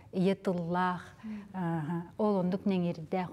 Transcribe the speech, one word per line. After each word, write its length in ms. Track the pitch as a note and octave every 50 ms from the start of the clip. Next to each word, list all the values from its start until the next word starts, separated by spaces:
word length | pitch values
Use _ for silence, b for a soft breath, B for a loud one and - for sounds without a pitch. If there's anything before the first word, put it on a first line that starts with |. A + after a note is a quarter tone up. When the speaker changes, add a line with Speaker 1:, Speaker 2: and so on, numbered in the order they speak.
| B B -
Speaker 1:
ийэ 220 | F#3+ F3 G3 G3
тыллаах, 680 | F#3+ - G3+ F3+ F3 E3+ E3 F3+ F3+ F#3 F3+ F3+ F3 - - - - -
Speaker 2:
Мм. 200 | A3 G#3+ G#3 G3+ - -
Speaker 1:
аха, 500 | F#3+ F3+ E3 E3 D#3+ D3 C#3+ E3+ E3+ F3 F3 - -
ол 220 | G#3+ G#3 G3+ F#3+
ондук 260 | F3 F3+ F#3 G3 -
неңердэ, 640 | G3+ F#3+ F3+ F3 E3+ E3+ - D#3 - - F#3 F3+ E3